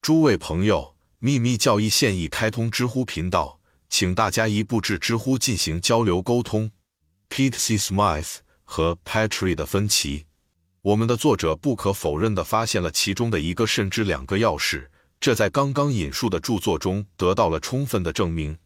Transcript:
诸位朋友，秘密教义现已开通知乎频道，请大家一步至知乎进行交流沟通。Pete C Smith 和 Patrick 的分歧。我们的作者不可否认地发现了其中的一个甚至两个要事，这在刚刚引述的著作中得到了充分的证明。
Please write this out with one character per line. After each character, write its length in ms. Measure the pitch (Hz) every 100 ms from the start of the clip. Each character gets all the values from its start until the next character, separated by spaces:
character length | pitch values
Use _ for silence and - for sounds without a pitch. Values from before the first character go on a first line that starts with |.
| -
诸 140 | 160
位 160 | 151 95
朋 260 | - 80
友， 320 | 104 90 69 _ _ _
秘 180 | 123 139
密 200 | 117 117
教 240 | 135 104
义 80 | 107
现 280 | - 123 95
已 120 | 80
开 200 | - 110
通 220 | 110 113
知 140 | - 123
乎 180 | 123
频 260 | 120 - 87
道， 300 | 90 71 - _ _ _
请 260 | - 95 92
大 160 | 107
家 160 | 107 113
一 160 | 104
步 160 | 104 117
至 180 | - 98
知 200 | - 113
乎 200 | 120 131
进 200 | - 101
行 240 | - 80
交 200 | - 117
流 200 | 113 90
沟 200 | 92 123
通。 300 | 117 107 110 _ _ _ _ _ _
Pete 280 | - 135 117
C 180 | - 110
Smith 640 | - 92 104 76 80 - _ _
和 340 | _ - 82 85
Patrick 500 | - 110 110 - 95
的 120 | 80 73
分 200 | 98 104
歧。 420 | - - 71 - _ _ _ _ _
我 140 | 98 104
们 100 | 113
的 120 | 120
作 180 | 156 104
者 220 | 82 80
不 180 | 143 113
可 160 | 98
否 260 | 98 - 76
认 160 | 110
地 80 | 101
发 240 | 82 110 113
现 160 | 107
了 80 | 87
其 240 | - -
中 160 | 95 117
的 80 | 101
一 160 | 78
个 120 | 87 110
甚 240 | - 101
至 160 | 101 104
两 200 | 73 67
个 120 | 98
要 200 | 113 76
事， 320 | - 76 65 _ _ _
这 160 | - 117
在 140 | 104
刚 240 | 139 139
刚 180 | 139 143
引 180 | 120 78
述 200 | 69 120
的 100 | 90
著 180 | - 107
作 220 | 107 80
中 260 | 95 95 101 _
得 180 | 90 98
到 140 | 101
了 100 | 80
充 260 | - 127 139
分 160 | 107
的 120 | 85
证 180 | 78 92
明。 260 | 82 76 80